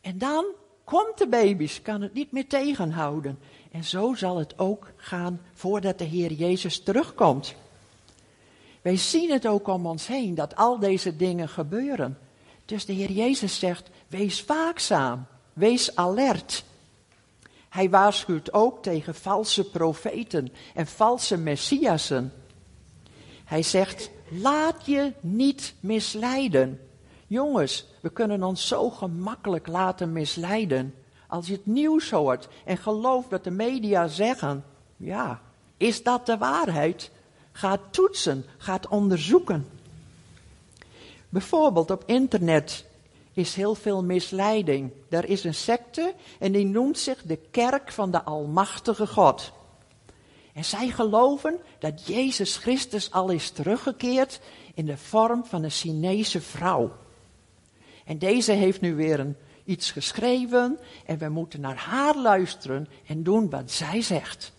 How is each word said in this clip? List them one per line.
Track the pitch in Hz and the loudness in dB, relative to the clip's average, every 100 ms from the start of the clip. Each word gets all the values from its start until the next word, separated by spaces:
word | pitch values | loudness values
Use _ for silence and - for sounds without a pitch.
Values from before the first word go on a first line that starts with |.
En | 190 185 | -8 -4
dan | 254 302 392 359 - _ - | -2 0 -2 -6 -20 _ 0
komt | 330 440 440 | 2 2 0
de | 320 | 2
baby, | 233 202 190 151 | 6 4 4 -2
ze | - | -6
kan | - 214 | -8 -6
het | 202 | -6
niet | 254 285 | -6 -6
meer | 254 269 | -6 -2
tegenhouden. | 277 285 277 170 160 151 151 139 139 - - - | 0 0 0 -2 -2 -2 -4 -6 -8 -14 -20 -14
En | 165 | -10
zo | 160 175 220 | -6 -2 -2
zal | 247 185 180 | 0 -2 -2
het | 151 - | -4 -2
ook | 190 208 - - | -2 -2 -8 -20
gaan | - 180 175 175 - | -10 -6 -6 -6 -12
voordat | - 185 202 190 185 | -8 -4 -2 -2 -4
de | |
Heer | 165 170 170 | -4 -2 -2
Jezus | 151 170 185 180 - | -2 0 0 -2 -6
terugkomt. | - 208 320 - 185 135 - - - - - _ _ _ _ _ _ _ - - | 0 0 0 4 4 4 -2 -14 -20 -20 -20 _ _ _ _ _ _ _ -20 -6
Wij | 180 185 | 0 0
zien | - 330 339 | 2 0 2
het | 269 226 | 2 2
ook | 208 202 | 0 0
om | 185 170 | -2 -2
ons | 165 - | -6 -6
heen, | 269 220 | -4 -2
dat | 165 151 - | -2 -4 2
al | 226 247 | 2 4
deze | 202 190 190 156 | 2 0 -2 -2
dingen | 185 175 160 | -2 -2 -6
gebeuren. | - 151 202 277 254 127 135 - _ - - | -6 -6 -4 -4 -4 -4 -6 -16 _ -20 -20
Dus | - 214 | -10 -8
de | - | -6
Heer | 190 196 | -4 -2
Jezus | 196 233 269 196 - | 0 0 0 -2 -2
zegt, | 185 175 - - _ | -2 -4 -10 -20 _
"Wees | 185 208 - | -4 -2 -2
waakzaam, | - 302 330 339 - 180 131 123 127 - _ | -2 0 0 -2 0 2 2 -2 -10 -20 _
wees | - 208 247 - - | 2 4 4 0 0
alert." | 180 202 269 190 - - - - _ _ _ _ _ _ - _ _ | 0 2 2 0 -4 -10 -10 -20 _ _ _ _ _ _ -20 _ _
Hij | 180 190 | -2 4
waarschuwt | 190 202 202 - 160 - | 6 6 4 -2 -4 0
ook | 208 226 247 | 4 4 2
tegen | - 160 151 | -4 -4 -4
valse | 165 - 208 214 - 196 | -10 -2 -2 0 0 0
profeten | 170 165 147 - - 226 165 127 - - | 0 0 0 -6 -6 -4 -4 -4 -10 -12
en | - 156 | -6 -6
valse | - 220 247 - 185 | 2 4 4 0 -2
messiassen. | 160 143 - 277 285 160 - 135 131 - - - - - - - - - - - | 0 -2 0 2 2 2 0 -2 -2 -10 -20 -20 -20 -20 -20 -20 -20 -20 -20 -20
Hij | - 160 | -6 -2
zegt, | 160 185 190 - - - - | 0 2 0 -4 -14 -16 -14
"Laat | 165 240 294 311 320 - | -2 2 2 0 -2 -2
je | 285 285 - | 0 0 -4
niet | 170 208 269 269 - - | -4 2 2 0 -8 -10
misleiden." | 185 220 202 214 240 262 269 143 131 139 - - - - - | -2 -2 -2 -4 -2 0 2 4 2 -2 -16 -20 -20 -20 -6
Jongens, | 220 294 254 139 - - - | -2 0 2 0 -2 -10 -10
we | 165 | -10
kunnen | - 220 208 | -2 -2 0
ons | 185 185 - | -2 -2 -2
zo | - 240 | 0 -2
gemakkelijk | - 185 170 190 254 208 175 - | -2 -8 -6 -6 -8 -4 -4 -4
laten | 170 185 185 175 | -2 0 -2 -4
misleiden. | 165 147 - 175 214 208 131 131 131 - _ _ | -2 -4 -4 -4 -2 0 0 -2 -10 -20 _ _
Als | 170 170 | -8 -6
je | |
het | 196 202 | -6 -2
nieuws | 240 302 311 - | 0 2 2 2
hoort | 185 143 123 - - | 0 2 0 -4 -18
en | - 180 | -6 -4
gelooft | - 214 240 254 247 | -2 -2 0 0 -2
wat | 185 | -6
de | 180 | -4
media | 180 233 262 208 190 170 | -2 -2 -2 2 2 2
zeggen, | 151 214 254 143 139 - - _ _ | 0 0 0 -2 -4 -8 -20 _ _
ja, | - 196 240 123 - _ _ _ | -8 -6 -6 -6 -14 _ _ _
is | 220 226 | 0 2
dat | - 247 240 | 0 0 0
de | 226 | 0
waarheid? | 247 294 302 160 156 185 - - _ _ _ | 0 0 0 0 0 -2 -12 -20 _ _ _
Ga | - 196 196 - | -4 -2 -2 -2
toetsen, | - 381 392 - 135 131 - | 2 2 2 -2 -2 -6 -12
ga | - 185 - | -6 -6 -2
onderzoeken. | 208 202 180 151 359 359 160 139 - - - - - - - - - _ - - - - - - | 2 2 2 4 4 4 -4 -4 -14 -20 -20 -20 -20 -20 -20 -20 -20 _ -20 -20 -20 -20 -20 -4
Bijvoorbeeld | 180 - 320 311 170 165 | -4 0 4 6 4 2
op | 190 - | -2 0
internet | 240 262 208 170 160 147 - - - _ _ - | 2 4 2 4 4 2 -12 -14 -20 _ _ -10
is | - 175 | -4 -4
heel | - 202 | 0 -2
veel | 208 214 196 | 0 -2 0
misleiding. | 180 180 175 190 202 220 170 139 131 - - | 0 0 -2 0 2 2 2 0 -2 -10 -4
Er | 165 | -2
is | 170 196 | 0 -2
een | 175 | -2
secte | 156 - 240 240 - 339 370 - - | -4 0 0 -2 -4 -4 -4 -16 -4
en | 196 | 0
die | 196 196 | 2 2
noemt | 208 262 - | 2 0 0
zich | - 254 | -4 -6
de | 165 160 - | -4 -8 -4
Kerk | - 240 269 269 | 0 2 0 -4
van | - 196 | -4 0
de | 170 | 0
Almachtige | 160 151 147 165 196 - - 214 214 | -2 -6 0 0 0 -2 -4 -2 0
God. | - 165 - - - - - _ _ - - _ - - | 6 6 6 -6 -18 -20 -20 _ _ -20 -20 _ -20 -20
En | - | -8
zij | 165 202 247 | -6 -2 -2
geloven | 240 226 214 254 285 311 349 - - | 0 4 6 6 4 -2 -4 -8 -6
dat | 156 156 - | -6 -6 -4
Jezus | 220 262 254 196 - | 0 0 0 -2 -2
Christus | - 262 - 208 - | 0 0 0 -6 -2
al | 185 185 | -2 0
is | 240 - | 0 -2
teruggekeerd | - 151 240 - 226 247 254 262 - - - - | -4 -2 0 -2 -2 0 2 0 -2 -20 -20 -16
in | - 156 | -8 -6
de | 143 | -6
vorm | - 214 226 240 | 0 2 4 2
van | 240 175 | -2 -4
een | 156 | -4
Chinese | - 170 156 175 196 214 180 | -4 -4 -2 0 0 0 -4
vrouw. | 151 143 175 165 117 - - - - _ _ _ _ _ - - - | -6 -4 0 2 0 -4 -20 -20 -20 _ _ _ _ _ -20 -20 -10
En | 156 | -4
deze | 185 240 220 | 2 2 4
heeft | 202 190 190 | 4 4 4
nu | 175 | 0
weer | 156 156 151 | 0 2 2
een, | 139 143 - - | 0 -6 -14 -20
iets | - 175 - | -6 -4 -4
geschreven | - - - 233 254 247 247 247 311 - - - | -6 -6 -2 0 0 2 2 2 -2 -8 -20 -6
en | 160 | -6
we | 156 | -4
moeten | 156 165 147 | -4 -6 -8
naar | 147 208 | -8 -8
haar | - 233 285 302 | -4 0 2 4
luisteren | 240 196 180 - 135 135 151 - - | 4 4 2 -4 -6 -6 -6 -14 -8
en | 151 | -4
doen | 165 214 202 | 2 2 2
wat | 139 123 | -2 -6
zij | - 156 202 | -6 -2 -2
zegt. | 226 165 - - - | 0 -2 -2 -14 -16